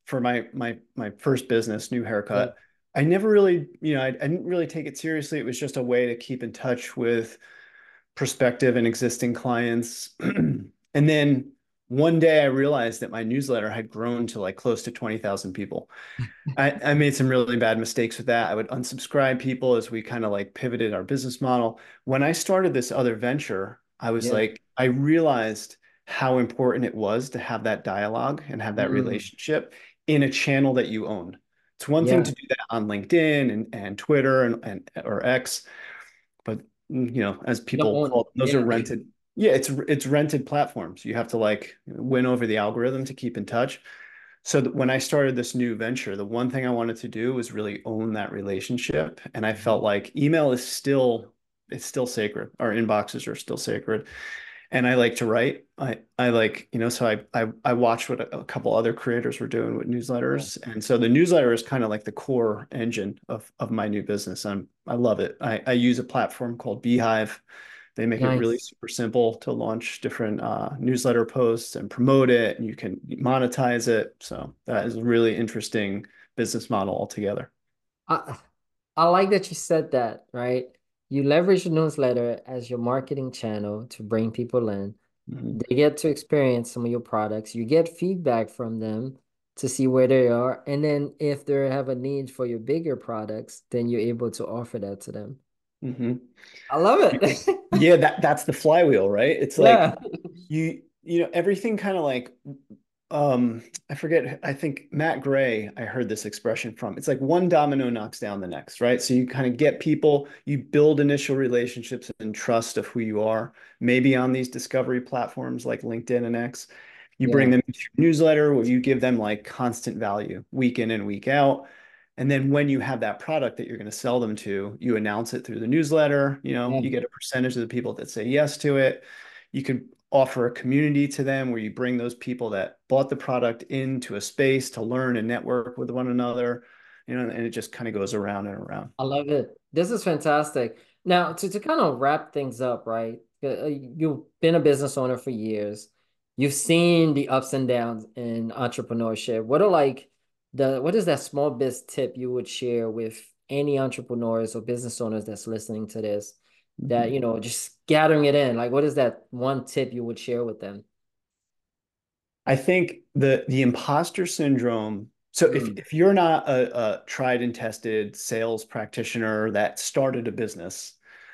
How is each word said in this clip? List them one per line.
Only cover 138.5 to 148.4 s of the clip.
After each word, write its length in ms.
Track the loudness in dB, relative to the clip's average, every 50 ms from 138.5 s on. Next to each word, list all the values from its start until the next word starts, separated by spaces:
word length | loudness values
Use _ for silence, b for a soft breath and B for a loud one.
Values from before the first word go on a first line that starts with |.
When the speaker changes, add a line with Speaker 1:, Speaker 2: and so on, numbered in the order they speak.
| -8
Speaker 1:
around. 360 | -10 -10 -10 -10 -10 -10 -10 -8 -6
Speaker 2:
I 60 | -4
love 240 | -2 -2 -2 -2 0
it. 220 | 0 0 0 -2 -8 _ _ _ -2
This 180 | 0 0 0
is 100 | 0 -2 -2
fantastic. 720 | -2 -2 0 2 2 2 2 2 0 -2 -4 -4 -4 -6 b b b b b b
Now, 300 | 2 2 2 2 0 -4
to, 160 | -6 -6 -6
to 100 | -6 -4
kind 220 | -2 0 2 2
of 180 | 2 2 2 2
wrap 320 | 2 2 2 0 -2 -6
things 300 | -6 -6 -6 -6 -4 -4
up, 260 | -4 -4 -4 -4 -4 -4
right? 320 | -4 -4 -4 -4 -8 -10 _ _ _ _ -6
Uh, 200 | -4 -4 -4 -4
uh, 20 |
you've 560 | -4 -6 -6 -8 -12 -6 -2 -2 -2 -2 -2 -8 _ _ 0
been 160 | 2 4 4
a 40 | 6
business 360 | 6 6 4 4 2 -2 -2 -2
owner 200 | -2 0 -2 -4
for 140 | -4 -6
years. 580 | -6 -4 -4 -4 -4 -2 -4 -4 -6 -10 -14 -20 _ _ _ _ _ _ _ _ _ -2
You've 160 | 0 0 0
seen 600 | 0 0 2 4 4 6 6 6 6 6 4 4
the 140 | 2 0 0
ups 240 | 0 -2 0 -2
and 160 | -4 -2 0 0
downs 380 | 0 0 0 -2 -6 -8 -10 -14 -12
in 360 | -10 -8 -6 -6 -4